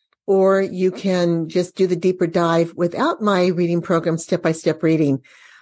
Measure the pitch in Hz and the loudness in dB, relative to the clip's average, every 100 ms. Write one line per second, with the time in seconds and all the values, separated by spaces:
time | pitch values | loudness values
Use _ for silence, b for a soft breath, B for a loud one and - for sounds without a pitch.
0 | b _ - 190 190 196 196 180 185 185 | b _ 0 2 4 2 0 0 -2 0
1 | 196 180 175 170 165 180 175 - 185 170 | -2 0 0 0 -2 -2 -2 0 0 0
2 | 185 180 170 175 170 165 170 - 175 - | 0 0 0 0 2 2 0 -2 -4 -2
3 | 294 - 208 190 180 170 170 170 165 170 | -4 -2 0 2 2 0 0 -2 0 -2
4 | 165 165 - 175 165 160 165 160 160 160 | 0 -4 -4 -2 -2 -2 -2 0 0 2
5 | 147 135 b b b b | 2 -2 b b b b